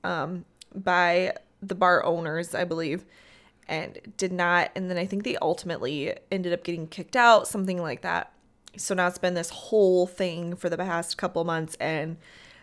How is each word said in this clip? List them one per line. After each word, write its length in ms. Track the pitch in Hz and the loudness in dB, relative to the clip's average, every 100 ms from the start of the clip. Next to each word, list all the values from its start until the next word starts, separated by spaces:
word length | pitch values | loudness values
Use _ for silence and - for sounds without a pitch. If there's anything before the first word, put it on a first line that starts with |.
um, 420 | 185 170 147 180 - _ - | -6 -4 -4 -8 -12 _ -16
by 600 | - 190 180 175 175 185 - _ _ | -6 0 4 4 4 2 -4 _ _
the 140 | 196 180 | -8 2
bar 280 | 180 180 | 4 6
owners, 520 | - 170 165 156 170 - | 4 -2 -2 -4 -4 -4
I 80 | |
believe, 420 | 175 165 160 165 - - - - _ _ - | -2 -2 -2 -4 -8 -20 -20 -20 _ _ -10
and 320 | 160 - - - - | -8 -8 -14 -20 -4
did 140 | 185 | -4
not. 400 | 180 175 175 - - | 0 2 2 2 -2
And 140 | 185 | -4
then 80 | 180 | -4
I 80 | 185 | -2
think 180 | 196 | -4
they 140 | 214 - | -4 -2
ultimately 800 | 156 175 175 165 123 147 143 - _ | -2 -2 -4 -4 -4 -4 -4 -6 _
ended 220 | 190 180 | -4 -2
up 100 | 175 | -4
getting 240 | - 170 160 | -4 -8 -8
kicked 280 | - 175 - | -12 -4 4
out, 320 | 240 220 - | 8 8 6
something 340 | 214 190 180 | -4 -2 -2
like 200 | 165 127 | -4 -6
that. 300 | 180 170 - _ _ _ - - | -2 -4 -4 _ _ _ -20 -12
So 180 | - 185 | -4 2
now 120 | 180 | 0
it's 100 | 180 | 2
been 160 | 185 | -2
this 160 | 175 170 | -2 -6
whole 580 | - - 214 196 185 180 | -10 0 4 6 6 2
thing 480 | 185 185 165 170 175 | 0 -4 -4 -8 -4
for 140 | 175 | -4
the 80 | 165 | -2
past 400 | 185 170 170 - | -2 -2 -4 -4
couple 260 | 185 180 | -4 -2
months, 320 | 165 165 160 - | -2 -2 -4 -4
and 380 | 147 160 156 165 - - - - | -4 -2 -4 -8 -16 -20 -20 -20